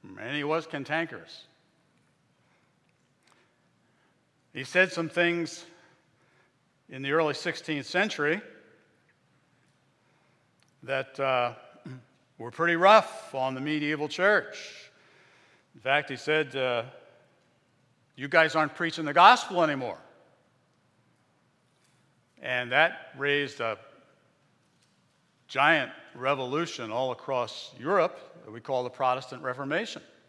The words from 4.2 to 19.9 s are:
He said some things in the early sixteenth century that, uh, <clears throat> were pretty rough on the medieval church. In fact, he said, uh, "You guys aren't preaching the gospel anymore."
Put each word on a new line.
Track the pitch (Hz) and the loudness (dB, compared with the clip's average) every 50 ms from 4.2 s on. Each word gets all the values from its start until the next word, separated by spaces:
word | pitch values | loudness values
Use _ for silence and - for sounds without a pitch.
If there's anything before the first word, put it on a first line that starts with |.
| _ _ _ _ _ _ _ | _ _ _ _ _ _ _
He | 120 131 | -12 -12
said | - - 180 185 185 185 | 0 4 4 4 4 2
some | 170 165 156 | -4 -4 -4
things | - 175 170 170 170 170 170 151 - - - - - - - _ _ _ _ _ _ _ _ _ _ _ _ _ _ _ _ _ _ _ _ _ | 0 2 2 2 2 0 -4 -6 -8 -14 -18 -20 -20 -20 -20 _ _ _ _ _ _ _ _ _ _ _ _ _ _ _ _ _ _ _ _ _
in | - 131 | -14 -10
the | 135 139 | -4 0
early | 143 160 165 151 143 | 2 2 2 2 0
sixteenth | - - 175 151 - - - 156 143 127 | -2 -4 -6 -6 -6 -6 -6 -6 -6 -6
century | - - 180 202 214 - - 147 147 165 196 - - - - - - _ _ _ _ _ _ _ _ _ _ _ _ _ _ _ _ _ _ _ _ _ _ _ _ _ _ _ _ _ _ _ _ _ _ _ _ _ _ _ _ _ _ - | -4 -2 -2 -2 -2 -2 -2 -2 0 -2 -2 -6 -14 -20 -20 -20 -20 _ _ _ _ _ _ _ _ _ _ _ _ _ _ _ _ _ _ _ _ _ _ _ _ _ _ _ _ _ _ _ _ _ _ _ _ _ _ _ _ _ _ -8
that, | 127 135 135 131 131 - - | -6 -4 -4 -4 -6 -8 -4
uh, | 139 135 131 127 123 120 120 - - - - - - | -2 0 2 2 0 -2 -4 -8 -20 -20 -20 -20 -18
<clears throat> | - 131 127 120 _ _ _ _ _ _ _ | -16 -16 -16 -18 _ _ _ _ _ _ _
were | 113 120 | -14 -14
pretty | 113 - 165 170 170 165 | -4 -2 0 0 2 6
rough | 180 190 214 220 - - - - - - - | 8 10 10 10 8 4 -10 -14 -16 -10 -6
on | 135 131 131 131 | -4 -4 -2 -4
the | 131 | -4
medieval | 135 151 151 151 147 147 156 147 147 147 | -4 -4 -2 -2 -2 -2 -2 -2 -4 -6
church. | - - 180 202 214 190 - - - - - - - - - - _ _ _ - _ _ - _ _ _ _ _ _ _ _ _ _ | -2 2 4 4 4 4 0 -2 -14 -14 -16 -16 -18 -18 -20 -20 _ _ _ -20 _ _ -20 _ _ _ _ _ _ _ _ _ _
In | 113 | -10
fact, | - 131 139 147 143 - | -2 0 0 0 0 -2
he | 139 | -8
said, | 123 - - 151 156 156 135 123 | -8 -2 0 0 0 0 -2 -2
uh, | 135 131 127 120 117 113 131 - - - - - - _ _ _ _ _ _ _ _ _ _ _ _ _ _ _ _ _ _ _ | -2 -2 0 0 -2 -4 -6 -14 -20 -20 -20 -20 -20 _ _ _ _ _ _ _ _ _ _ _ _ _ _ _ _ _ _ _
"You | - 131 143 | -14 -10 2
guys | 147 165 160 156 151 | 4 6 6 6 4
aren't | 160 151 143 - | 2 0 0 -2
preaching | - 180 165 - - 160 | -4 -4 -4 -4 -4 -6
the | 147 143 | 0 6
gospel | 170 175 202 247 - - - 202 175 | 10 10 10 10 8 4 -2 2 2
anymore." | 170 151 143 135 131 113 | 2 2 2 -2 -4 -6